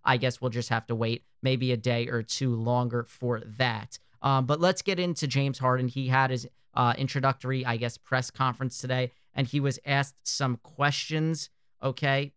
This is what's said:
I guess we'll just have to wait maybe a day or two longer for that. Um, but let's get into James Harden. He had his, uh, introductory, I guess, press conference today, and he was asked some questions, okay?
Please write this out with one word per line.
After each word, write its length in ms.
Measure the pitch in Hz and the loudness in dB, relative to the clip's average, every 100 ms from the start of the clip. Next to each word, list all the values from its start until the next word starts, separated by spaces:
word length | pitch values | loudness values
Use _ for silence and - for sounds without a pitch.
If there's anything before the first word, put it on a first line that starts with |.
I 140 | - 127 | 2 2
guess 240 | 127 - | 0 -2
we'll 80 | 127 | -4
just 200 | 117 117 | -2 -2
have 180 | 113 - | -2 -2
to 80 | 113 | -2
wait 280 | 113 117 _ _ | 0 -2 _ _
maybe 300 | 131 131 127 | 0 0 0
a 60 | 120 | 0
day 300 | 123 117 117 | 0 0 0
or 160 | 120 | -4
two 300 | 110 - 135 117 | -4 -2 0 0
longer 480 | 113 123 123 120 | 0 0 0 -2
for 380 | 117 - 123 113 - 107 | -6 -6 -4 -4 -6 -2
that. 420 | 127 110 107 - _ _ | -2 -2 -10 -16 _ _
Um, 240 | 135 135 127 | 2 2 2
but 140 | 151 | 4
let's 220 | 175 190 | 4 2
get 180 | - 180 | -2 -2
into 280 | 180 165 143 | -2 -2 0
James 320 | 131 139 131 | 0 0 0
Harden. 280 | 127 127 127 | 2 2 0
He 200 | 131 131 | -2 2
had 220 | 131 131 | 2 2
his, 180 | 127 123 _ _ | 0 -6 _ _
uh, 200 | - 123 117 | 0 2 2
introductory, 680 | 135 139 135 135 127 131 127 | 0 2 0 0 -2 -2 -2
I 120 | 117 | -2
guess, 200 | 120 - | -4 -6
press 340 | _ 127 127 | _ -2 -2
conference 480 | - 131 120 131 - | 0 0 0 -4 -4
today, 320 | 131 127 127 _ _ | -2 0 -2 _ _
and 140 | 135 127 | -4 0
he 120 | 143 | 0
was 200 | 139 131 135 | 0 -2 0
asked 400 | 139 139 - - | 0 0 -6 -6
some 300 | - 135 120 | 0 0 -2
questions, 920 | - - 143 143 - 156 160 156 - _ _ _ | -6 0 2 2 -2 0 0 -2 -6 _ _ _
okay? 520 | 135 131 147 135 143 | -6 0 0 0 -2